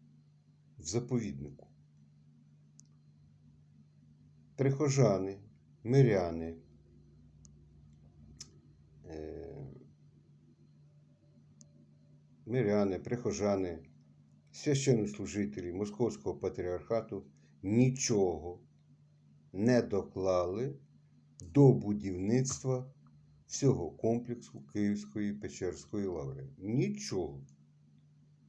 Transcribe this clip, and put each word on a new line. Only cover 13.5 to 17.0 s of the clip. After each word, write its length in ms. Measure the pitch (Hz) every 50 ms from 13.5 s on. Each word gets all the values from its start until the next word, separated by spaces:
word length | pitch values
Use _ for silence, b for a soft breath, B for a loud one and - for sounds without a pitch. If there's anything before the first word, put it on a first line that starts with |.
| 101 98 95 90 82 78 71 - - - - _ - _ - _ _ - _ _ -
священнослужителі 1200 | - - 151 139 135 - 139 123 110 104 101 - - 101 90 - 104 101 - - - 87 87 87
Московського 640 | 95 104 104 - - 120 107 104 - - 98 82
патріархату 880 | - - 92 - - 90 90 90 85 - - 113 113